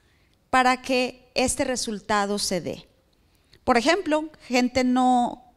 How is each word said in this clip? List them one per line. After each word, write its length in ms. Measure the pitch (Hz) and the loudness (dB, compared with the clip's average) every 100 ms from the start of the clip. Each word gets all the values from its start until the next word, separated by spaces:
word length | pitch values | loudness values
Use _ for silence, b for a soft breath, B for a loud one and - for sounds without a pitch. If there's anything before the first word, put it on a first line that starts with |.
| _ _ _ _ _ | _ _ _ _ _
para 320 | 262 254 254 | 2 2 2
que 480 | 254 254 247 - _ | 0 -2 -2 -8 _
este 300 | - 254 - | -2 0 0
resultado 760 | 262 240 - 202 - 208 202 208 | -4 -4 -6 -6 -2 0 0 -2
se 240 | - 180 | -4 -4
dé. 260 | 139 - - _ _ _ _ b b b | -6 -10 -14 _ _ _ _ b b b
Por 140 | - 240 | 0 2
ejemplo, 520 | 254 381 339 302 311 - - | 2 0 0 -2 -2 -12 -4
gente 360 | 247 247 262 | 0 0 0
no 680 | 254 254 254 247 240 - - | 0 2 2 2 0 -6 -16